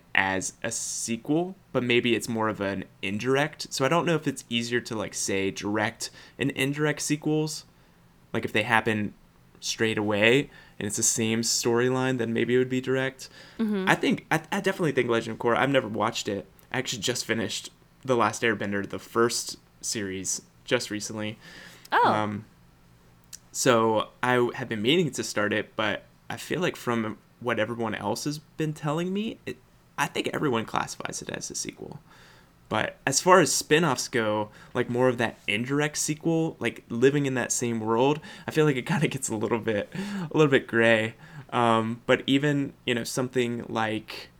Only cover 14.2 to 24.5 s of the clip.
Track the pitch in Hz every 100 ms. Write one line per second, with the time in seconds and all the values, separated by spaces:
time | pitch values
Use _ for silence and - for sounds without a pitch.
14.2 | - 156 - 196 190 190 160 135 120 113
15.2 | 113 110 120 117 131 135 113 107 107 -
16.2 | 123 98 - - - 127 127 123 123 120
17.2 | - 117 101 - - _ _ _ 127 120
18.2 | 107 107 117 104 101 101 95 92 - 113
19.2 | 117 - - - _ _ - 113 98 95
20.2 | 90 - - _ - 123 - 104 - 110
21.2 | 107 110 - - - - - - 415 107
22.2 | 104 104 - - - _ _ - _ _
23.2 | - - - - 135 117 113 107 - -
24.2 | 123 123 120